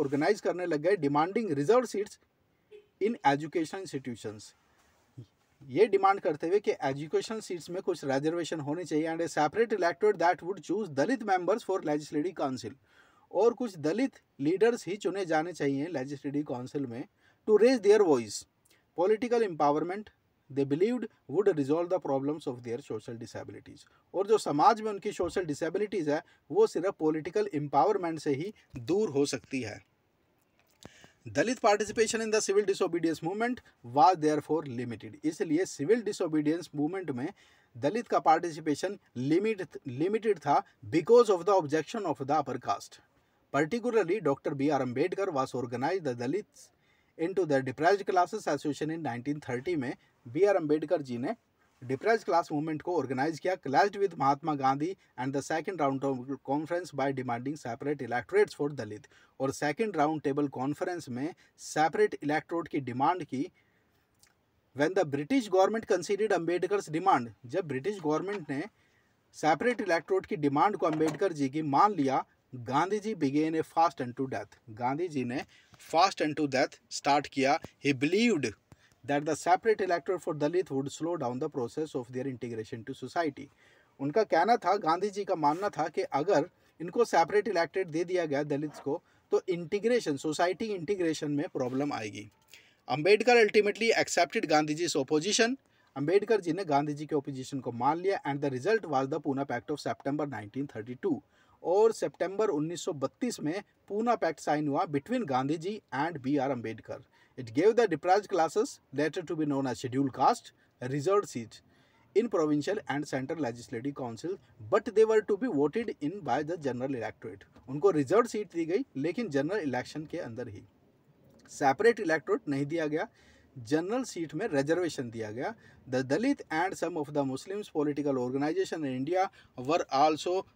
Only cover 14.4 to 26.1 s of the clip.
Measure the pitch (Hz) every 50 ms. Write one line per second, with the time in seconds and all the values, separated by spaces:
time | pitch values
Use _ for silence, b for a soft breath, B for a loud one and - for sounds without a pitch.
14.4 | 139 147 180 190 208 233 240 - - 160 190 208 - 190 170 196 196 160 160 156
15.4 | 160 175 175 - 156 139 139 135 143 175 175 135 131 139 147 139 - 143 139 147
16.4 | 151 - 139 123 123 127 - 147 139 123 113 120 - - b b b b b b
17.4 | _ - 214 208 208 247 269 240 185 202 208 220 208 170 147 123 117 104 - -
18.4 | - _ _ _ _ b b b b b _ - 170 214 214 214 247 240 233 240
19.4 | 226 196 170 151 156 147 143 151 160 175 185 208 214 - _ _ _ _ _ _
20.4 | _ _ 139 135 139 135 143 156 185 226 247 247 196 143 b b b - 131 175
21.4 | 214 202 185 151 139 131 147 165 175 175 185 175 - 156 139 135 135 139 151 165
22.4 | - 151 127 123 120 120 113 120 - - 117 110 - - 120 113 117 107 - 107
23.4 | 110 - 101 110 - - 95 - - b b b b b - 165 196 202 220 208
24.4 | - 180 147 147 160 202 233 214 214 220 208 190 - 214 170 - 185 170 - 202
25.4 | 185 156 147 - 170 160 170 196 208 208 - 202 156 147